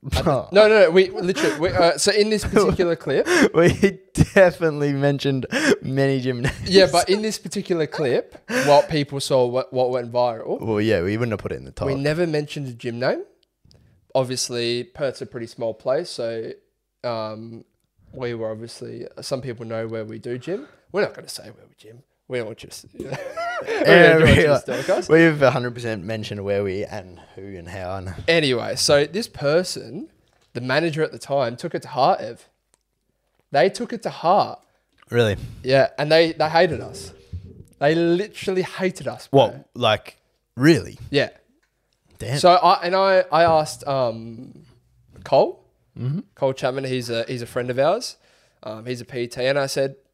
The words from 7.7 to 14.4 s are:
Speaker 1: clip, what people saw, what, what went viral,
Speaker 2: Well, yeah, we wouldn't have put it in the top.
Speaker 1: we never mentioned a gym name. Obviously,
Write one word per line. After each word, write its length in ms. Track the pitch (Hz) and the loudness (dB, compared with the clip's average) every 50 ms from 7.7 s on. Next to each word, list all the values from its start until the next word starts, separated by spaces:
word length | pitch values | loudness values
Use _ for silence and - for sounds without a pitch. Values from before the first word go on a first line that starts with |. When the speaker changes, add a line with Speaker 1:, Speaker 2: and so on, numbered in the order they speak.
| 175 170 156 147 | -2 -2 -2 -4
Speaker 1:
clip, 520 | - - 156 127 123 190 - - - - _ - 220 254 262 | -4 -4 -2 0 0 -2 -2 -4 -14 -20 _ -6 -4 -2 4
what 220 | - 143 143 - - | 6 6 6 6 4
people 280 | 165 156 143 - 143 139 | 0 -2 -2 -2 -6 -8
saw, 260 | 135 - 147 135 127 | -4 0 2 2 2
what, 260 | 123 120 127 131 - - | 2 0 -4 -4 -4 -2
what 180 | 127 127 123 | -2 -2 0
went 220 | 127 127 120 120 113 | 0 -4 -4 -4 -2
viral, 480 | 120 123 123 117 113 - - 175 - | 0 0 0 -2 -4 -6 -6 -6 -6
Speaker 2:
Well, 200 | - 107 110 104 | -4 -2 0 0
yeah, 220 | 107 113 107 92 85 | 2 2 2 2 2
we 140 | 95 104 | 0 -2
wouldn't 160 | 110 120 120 107 | -2 -2 -2 -4
have 80 | 98 | -4
put 100 | - - | -6 -8
it 60 | 85 | -8
in 80 | 65 64 | -8 -12
the 80 | 67 - | -14 -10
top. 140 | - - 139 | -6 -4 -4
Speaker 1:
we 60 | 135 | -4
never 300 | 139 139 147 151 160 180 165 | -2 -2 -2 0 0 -2 -2
mentioned 400 | 151 151 151 147 - 156 143 131 | -2 -4 -4 -6 -8 -10 -10 -10
a 40 | 120 | -12
gym 260 | 117 - 123 117 117 | -10 -10 -10 -6 -4
name. 240 | 123 139 214 330 392 _ _ _ _ _ _ _ _ _ _ _ _ _ _ _ _ _ _ | -2 -2 -2 -2 -6 _ _ _ _ _ _ _ _ _ _ _ _ _ _ _ _ _ _
Obviously, 680 | 131 131 123 127 123 | -2 -2 -2 -4 -6